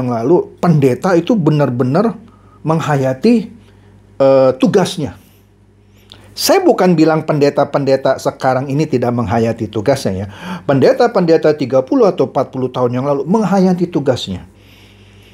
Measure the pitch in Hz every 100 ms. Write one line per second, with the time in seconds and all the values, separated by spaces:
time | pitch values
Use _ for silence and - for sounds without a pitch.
0 | 127 117 117 175 - - 175 151 135 123
1 | 185 175 170 233 156 151 139 123 127 151
2 | 220 175 - - - - 147 160 147 143
3 | 131 131 220 240 - - - - - -
4 | _ - 135 135 131 127 233 202 175 -
5 | 135 - _ _ _ _ _ _ _ _
6 | - - - - - 370 359 233 185 165
7 | 156 156 151 151 143 143 139 147 135 135
8 | 135 131 - - 135 127 143 147 151 127
9 | 120 120 107 117 113 110 107 117 104 135
10 | 113 95 101 - - - - 135 147 -
11 | 240 208 170 160 156 151 127 131 131 277
12 | 208 165 131 - 123 131 123 127 123 123
13 | 139 143 139 226 196 196 185 180 175 160
14 | 135 120 - 92 - _ - - - -
15 | - - -